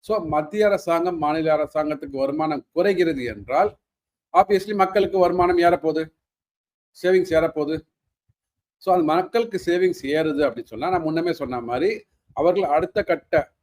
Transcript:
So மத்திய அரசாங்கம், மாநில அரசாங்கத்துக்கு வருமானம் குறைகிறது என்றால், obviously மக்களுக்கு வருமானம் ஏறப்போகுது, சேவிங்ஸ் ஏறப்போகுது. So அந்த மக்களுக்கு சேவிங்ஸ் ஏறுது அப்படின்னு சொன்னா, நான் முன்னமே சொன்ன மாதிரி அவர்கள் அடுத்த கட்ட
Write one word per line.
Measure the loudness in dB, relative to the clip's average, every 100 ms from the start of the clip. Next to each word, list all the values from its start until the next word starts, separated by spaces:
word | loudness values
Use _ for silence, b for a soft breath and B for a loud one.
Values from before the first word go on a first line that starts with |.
So | -4 -4
மத்திய | -2 -4 -4 0 2
அரசாங்கம், | 2 0 0 0 -2
மாநில | -2 0 0 0
அரசாங்கத்துக்கு | 0 -2 -4 -6 -8 -4
வருமானம் | -2 -2 -2 -4 -4
குறைகிறது | -2 0 2 0 0
என்றால், | -6 -10 -4 0 0 -2 _ _ _ _ _
obviously | 2 4 2 0
மக்களுக்கு | 0 2 2 0 2
வருமானம் | 2 4 2 4
ஏறப்போகுது, | 4 2 0 -4 -6 _ _ _ _ _ _ _ _ -4
சேவிங்ஸ் | 2 2 4
ஏறப்போகுது. | 2 0 -2 -4 -4 -8 _ _ _ _ _ _ _ _ _
So | 0
அந்த | 2 4
மக்களுக்கு | 0 0 -2 -2 -4 -2
சேவிங்ஸ் | 2 0 0
ஏறுது | -4 -2 0 0 -2
அப்படின்னு | -2
சொன்னா, | -12 -8 -2
நான் | -2
முன்னமே | -2 -2 -2
சொன்ன | -4 -6 -8
மாதிரி | -6 -2 -2 -4 _ _ _
அவர்கள் | -2 0 0
அடுத்த | 0 0 0 -4
கட்ட | -2 -4 _ -2 -2 _